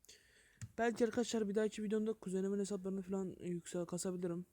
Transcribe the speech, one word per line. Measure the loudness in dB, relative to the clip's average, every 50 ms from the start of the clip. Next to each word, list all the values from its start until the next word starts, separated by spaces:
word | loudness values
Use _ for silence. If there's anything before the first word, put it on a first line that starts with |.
| _ -20 -20 -20 -20 -20 -20 -20 -20 -20 _ -14 -14 -10 -2 2
Belki | 2 2 4 4 4
arkadaşlar | 4 4 2 0 2 2 0 2 2
bir | 2
dahaki | 2 2 2 0 -2 -2
videomda | 0 2 2 2 2 -2
kuzenimin | -2 -4 -2 0 0 2 2 2 0
hesaplarını | 0 0 -2 -4 -2 -2 -4 -4
falan | -2 -2 -2 -2 -2 -2 -6 -6 -6
yüksel | -4 -4 -4 -4 -4 -4 -2 -2
kasabilirim. | -2 -2 -2 -2 -2 -2 -2 0 -2 -2 -2 -4 -8